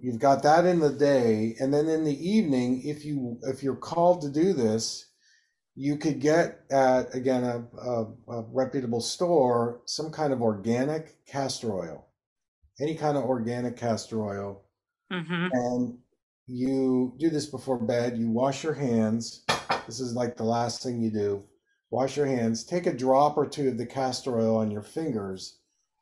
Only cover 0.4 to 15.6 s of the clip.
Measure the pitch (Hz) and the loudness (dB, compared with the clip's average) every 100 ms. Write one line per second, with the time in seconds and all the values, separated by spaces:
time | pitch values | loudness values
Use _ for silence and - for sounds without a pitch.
0.4 | 147 160 180 170 147 123 143 135 117 107 | 6 6 6 4 2 4 4 6 4 2
1.4 | 113 113 135 147 160 160 156 139 175 220 | 0 -2 0 2 2 2 0 -2 2 2
2.4 | 170 127 123 127 143 147 151 143 120 117 | 4 2 2 -2 -4 -8 -6 -6 -6 -8
3.4 | 135 131 135 131 - 165 175 175 147 143 | -6 -4 -4 -4 -4 2 4 4 0 2
4.4 | 185 156 113 110 - - - _ _ _ | 2 2 2 0 -4 -10 -16 _ _ _
5.4 | _ _ _ - 143 147 160 131 147 160 | _ _ _ -8 -4 -2 -2 0 2 4
6.4 | 165 - - 135 131 127 123 131 131 127 | 2 -4 -2 4 4 4 0 -2 0 0
7.4 | 123 120 117 - 123 117 107 110 - 120 | 0 -4 -8 -10 -4 -4 -4 -8 -12 -10
8.4 | 110 127 131 143 120 117 - - 175 160 | -6 -2 -2 -2 -2 -2 -4 -2 2 4
9.4 | 123 120 120 - - - 156 156 151 123 | 6 4 0 -4 -10 -8 -6 -2 -2 2
10.4 | 113 101 110 120 139 160 156 _ - 139 | 0 0 0 0 0 -2 -8 _ -10 -6
11.4 | 135 - 117 95 82 73 - _ _ _ | -4 -4 -6 -4 -6 -10 -18 _ _ _
12.4 | _ _ _ - 147 151 151 143 123 123 | _ _ _ -8 -6 -2 0 0 0 -2
13.4 | 113 120 123 120 117 107 - 113 104 101 | -2 -4 -6 -4 -2 -2 -2 -4 -4 -6
14.4 | 101 95 _ _ _ _ - 185 160 175 | -8 -12 _ _ _ _ -8 -8 -4 -4
15.4 | 180 127 | -2 0